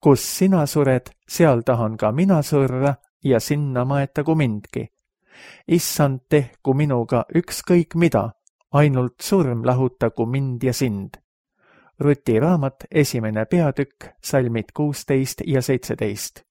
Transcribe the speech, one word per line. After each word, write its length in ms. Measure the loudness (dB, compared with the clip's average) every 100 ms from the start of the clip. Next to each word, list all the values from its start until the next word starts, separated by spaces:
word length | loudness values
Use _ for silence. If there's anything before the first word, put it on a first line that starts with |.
Kus 380 | 4 2 2 -2
sina 280 | 2 2 0
sured, 440 | 0 2 0 -2 _ _
seal 320 | 0 2 2
tahan 360 | 0 0 -2 -2
ka 160 | -2
mina 300 | 0 2 2
surra 520 | 2 0 0 0 -2 -2 _ _
ja 160 | 0 0
sinna 440 | 2 -2 -2 -2
maetagu 500 | -2 -2 -2 -4 -2
mindki. 580 | 0 0 -2 -8 -12 -12 _ _ _ _ -20 -20 -20 0
Issand, 520 | 0 0 0 0 0 _
tehku 460 | 0 0 _ -2
minuga 500 | 0 2 0 0 -2 0
ükskõik 600 | -2 -2 -10 2 2 2
mida, 360 | 0 2 2 -2 -8 _ _ _
ainult 420 | 2 4 2 -2 _
surm 440 | -2 0 0 -2
lahutagu 640 | -2 0 0 0 -4 -2 -2
mind 360 | -2 -4 -4
ja 100 | -4
sind." 440 | -2 -2 -4 -10 -16 _ _ _ _ _ _ _ _
Ruti 400 | 0 0 0 0
raamat, 340 | 2 0 -2 -8 -6
esimene 540 | 0 0 0 -4 -4 -2
peatükk, 580 | 0 0 -2 -6 _ -20 _
salmid 500 | -4 -2 0 -2 -6
kuusteist 680 | -4 -4 -4 -2 -2 -2 -6 -2
ja 160 | -2
seitseteist. 760 | 0 -2 -2 -6 -6 -6 -12 -14 _